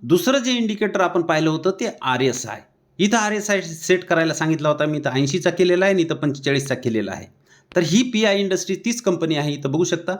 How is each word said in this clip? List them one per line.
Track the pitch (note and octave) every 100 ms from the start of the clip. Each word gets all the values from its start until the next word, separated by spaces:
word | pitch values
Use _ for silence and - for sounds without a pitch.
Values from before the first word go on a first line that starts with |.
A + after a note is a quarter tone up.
दुसरं | A#2+ F3 A#3+ C4+
जे | B3
इंडिकेटर | B3 A3 G#3 G#3 F#3+
आपण | F3 F3
पाहिलं | E3+ D#3 D#3
होतं | D#3 F3+
ते | F#3+ A#3 -
आरएसआय. | B2+ B2+ C3 A2+ A2 G#2 - _ _ -
इथं | G#3 A3+
आरएसआय | G#3 G#3 G#3 G3
सेट | E3 D#3+ - F#3 F3+
करायला | E3 E3
सांगितला | D#3 D#3+ D#3 D3+
होता | D3 D3+
मी, | D3+
इथं | C#3
ऐंशीचा | B2+ C#3 F3+ F3
केलेला | E3+ F3+ F3+ G3
आहे |
आणि | F#3+
इथं | D#3+ D3+
पंचेचाळीसचा | D3 C#3 C#3+ C#3 C3+ B2+
केलेला | B2 A2 F#2+
आहे. | F#2 - _ _ _ - F3+
तर |
ही | D#3+ G3+
पीआय | B3+ A3 A3 G3+
इंडस्ट्री | G3 F#3 - F3
तीच | - A#3
कंपनी | G3 E3+ E3 D3+
आहे. | D3
इथं | C#3+ C#3+
बघू | D3+
शकता | F3 E3 - F#3+